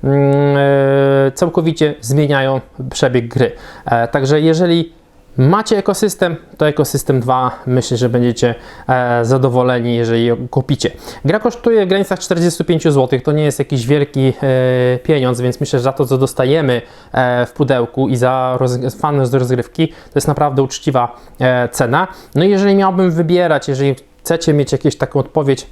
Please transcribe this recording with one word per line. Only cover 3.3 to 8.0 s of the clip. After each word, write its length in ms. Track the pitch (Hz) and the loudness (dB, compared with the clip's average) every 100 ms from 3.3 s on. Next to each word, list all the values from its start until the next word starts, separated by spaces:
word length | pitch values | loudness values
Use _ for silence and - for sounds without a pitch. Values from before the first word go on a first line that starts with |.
| - 131 - - - - | 0 -2 -2 -18 -14 -4
E, 220 | 117 117 | -2 0
także 320 | 147 135 151 | -2 0 2
jeżeli 600 | 156 160 180 170 165 - _ _ _ - | 2 2 2 0 -2 -8 _ _ _ 0
macie 420 | 131 196 220 208 | 2 2 2 0
ekosystem, 580 | 196 190 214 - 180 160 - - | 0 0 -2 0 -2 -2 -12 -2
to 120 | 151 | -2
ekosystem 520 | 147 139 143 - 135 | 0 -2 -2 0 -2
dwa, 300 | 123 127 127 - - | 2 0 0 -4 -2
myślę, 300 | 127 120 | -2 0
że 120 | 120 | -2